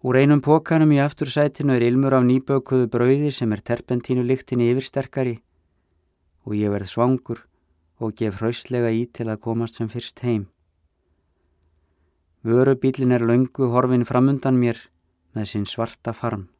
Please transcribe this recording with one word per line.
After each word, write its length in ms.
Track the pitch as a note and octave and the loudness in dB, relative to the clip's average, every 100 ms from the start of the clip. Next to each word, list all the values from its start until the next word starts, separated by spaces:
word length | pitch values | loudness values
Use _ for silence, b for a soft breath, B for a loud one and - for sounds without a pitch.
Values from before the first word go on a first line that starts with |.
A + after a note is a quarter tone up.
Úr 160 | B2+ C3 | 2 4
einum 220 | C#3 D3 | 4 4
pokanum 480 | C#3+ D#3 D#3 D#3+ D#3 C#3+ | 4 2 2 2 4 4
í 20 | |
aftursætinu 760 | C#3+ - C#3 D3 D3 - C#3+ B2 | 2 -2 -4 0 0 0 0 2
er 80 | A#2 | 2
ilmur 300 | B2+ C3+ C3 | 2 2 2
af 80 | B2 | 4
nýbökuðu 640 | C3 C3 C#3 - C3 A#2+ | 2 0 -2 0 0 0
brauði 400 | A#2 B2 C#3 D3 | 2 2 2 0
sem 220 | C3 A#2 | -2 -4
er 60 | G#2 | -4
terpentínulyktinni 1080 | - A#2 - B2 - B2+ A#2+ C3 - B2 A#2 | -4 -6 -4 -6 -2 -2 0 -2 -2 0 2
yfirsterkari 640 | B2+ - C#3 C3 - B2+ A2+ _ _ _ _ _ _ _ _ _ _ | 0 -2 -8 -6 -6 -6 -6 _ _ _ _ _ _ _ _ _ _
og 140 | - G#2 | -6 -2
ég 140 | G#2 | -2
verð 160 | G2+ G2 | -2 -6
svangur 540 | - B2 C3 - - _ _ _ _ _ _ | -2 0 0 -4 -12 _ _ _ _ _ _
og 140 | A2+ - | -10 -4
gef 220 | A2 G2 | -6 -2
hraustlega 500 | A2+ A#2+ - B2 A#2 | -6 -6 -6 -2 0
í 140 | A2+ A#2 | -2 -4
til 140 | - A2+ | -8 -8
að 120 | G#2+ | -6
komast 340 | A2+ A#2 A#2 - | -6 -4 -6 -6
sem 120 | A2 | -8
fyrst 320 | A#2+ - - B2 | -8 -12 -8 -4
heim. 220 | A2 G2 _ _ _ _ _ _ _ _ _ _ _ _ _ _ _ _ _ _ _ | -2 -4 _ _ _ _ _ _ _ _ _ _ _ _ _ _ _ _ _ _ _
Vörubíllinn 720 | A2+ A#2 C3 C3+ C3+ C3+ B2+ | 0 2 4 2 0 0 0
er 80 | B2 | 2
löngu 460 | A#2 A#2+ B2+ - B2+ | 2 2 0 -2 0
horfinn 380 | A#2+ B2+ B2 A#2+ | 0 2 0 0
framundan 500 | B2 C3 C#3 C3+ B2+ | 0 2 0 0 2
mér 220 | A#2+ A2+ - _ _ _ _ A2 | 0 -2 -12 _ _ _ _ -10
með 160 | G#2 | -6
sinn 160 | G#2 G2+ | -6 -6
svarta 400 | - A2+ - - | -6 -8 -8 -12
farm. 380 | A2+ A#2 G#2+ F#2 | -6 -6 -6 -12